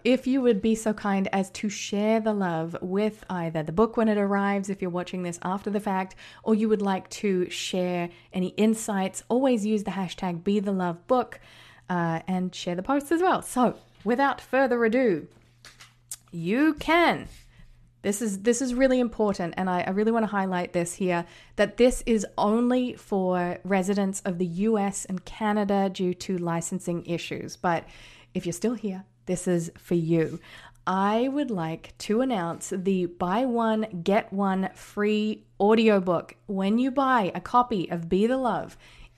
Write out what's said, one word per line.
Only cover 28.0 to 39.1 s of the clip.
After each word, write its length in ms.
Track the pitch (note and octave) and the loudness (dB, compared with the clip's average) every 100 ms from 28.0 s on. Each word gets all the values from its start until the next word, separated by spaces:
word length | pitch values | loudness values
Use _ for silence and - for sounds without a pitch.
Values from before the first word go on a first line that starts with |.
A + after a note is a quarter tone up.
| - - - | -20 -20 -10
if 140 | F#3 F3 | -6 -6
you're 80 | |
still 200 | E3 A3 | -2 -2
here, 300 | A#3 G#3 F#3+ - _ - | -2 -6 -8 -12 _ -6
this 200 | F3 F#3 | -4 0
is 240 | F3 E3 - | 0 -2 -8
for 180 | - F3 | -2 0
you. 440 | E3 E3 D#3 E3 - - - - - | 2 2 2 -4 -14 -20 -20 -10 -4
I 420 | F#3+ G3+ A3 C4+ | 0 2 2 0
would 220 | C#4 C#4+ | -2 -2
like 460 | F#3+ D#3+ D#3+ - - | -4 -4 -6 -12 -8
to 240 | - G#3+ | -2 0
announce 500 | C4 A3 E3+ - - | 0 0 -2 -6 -6
the 300 | F#3+ F#3 F#3 E3+ | -4 0 0 0
buy 380 | - F3 G#3 | -2 -2 0
one, 560 | C4 A#3 A3+ A3 G#3+ F3 | 0 0 2 0 -2 -4
get 300 | E3+ G#3 - | 0 2 0
one 380 | G3 G3 F#3+ F#3+ | -2 0 0 -2
free 680 | - - - G#3 G#3+ G#3+ G#3+ - - | -6 -10 -2 0 2 0 -4 -8 2
audiobook. 760 | G3+ A3+ A3 G3+ F#3 E3 - - - | 4 6 6 4 4 -2 -4 -14 -8
When 320 | F#3+ G3 A3+ | -2 0 2
you 120 | C4 | 0
buy 400 | C4 C4 B3 F#3 | 0 2 2 0
a 60 | F3+ | -4
copy 500 | - B3 A#3+ G#3 - | 0 2 2 0 -2
of 180 | E3+ E3 | -4 0
Be 180 | F#3+ A3+ | 2 2
the 120 | C4 | 2
Love 400 | B3 E3+ - - - - - | -2 -2 -6 -14 -20 -20 -10